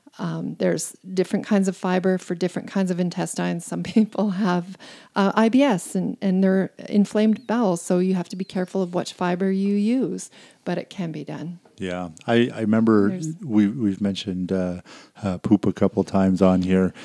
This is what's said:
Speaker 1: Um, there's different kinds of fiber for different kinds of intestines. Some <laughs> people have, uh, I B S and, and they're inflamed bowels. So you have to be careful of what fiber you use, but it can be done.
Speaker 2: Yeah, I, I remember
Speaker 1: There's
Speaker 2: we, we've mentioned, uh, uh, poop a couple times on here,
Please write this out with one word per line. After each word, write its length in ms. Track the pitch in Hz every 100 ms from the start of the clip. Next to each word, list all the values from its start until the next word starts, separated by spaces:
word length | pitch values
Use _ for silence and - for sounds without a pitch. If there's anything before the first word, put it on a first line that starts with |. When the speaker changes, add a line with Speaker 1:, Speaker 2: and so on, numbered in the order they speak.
| - -
Speaker 1:
Um, 360 | 170 160 - 165
there's 360 | 180 165 - - 185
different 300 | 185 185 202
kinds 220 | - 202 190
of 80 |
fiber 420 | 185 185 185 190 185
for 160 | -
different 340 | 175 180 - -
kinds 220 | 196 185
of 80 | 175
intestines. 640 | 180 175 170 - 175 170
Some 160 | - 175
<laughs> 120 | 175
people 360 | 226 214 - 208
have, 460 | 185 190 175 180 - - - -
uh, 160 | 202 196
I 160 | 208 226
B 140 | 262
S 320 | 285 175 -
and, 220 | 185 175 -
and 220 | 196 185
they're 280 | 190 190 - - -
inflamed 600 | 202 196 214 220 208 -
bowels. 340 | 233 202 170
So 180 | - 180
you 140 | 185
have 160 | 185 -
to 60 |
be 100 | 185
careful 360 | 190 185 185 190
of 120 | 175
what 160 | 175 185
fiber 420 | - 180 180 190
you 220 | 190 196
use, 540 | 202 214 262 170 190 - - - _
but 120 | 180 170
it 120 | -
can 220 | 190 165
be 120 | 151
done. 360 | 143 156 160 175 _ -
Speaker 2:
Yeah, 300 | 92 90 87 78 -
I, 240 | 117 123
I 80 | 107
remember 480 | 107 113 113 107 98
Speaker 1:
There's 240 | 92 80 -
Speaker 2:
we, 240 | 160 107 101
we've 320 | 131 104 95
mentioned, 520 | 101 92 101 92 90
uh, 300 | 95 90 90 - - - -
uh, 160 | 98 87
poop 260 | - 101
a 80 | 98
couple 300 | - 98 98
times 360 | 90 98 95 90
on 220 | 95 92
here, 320 | 90 92 92 -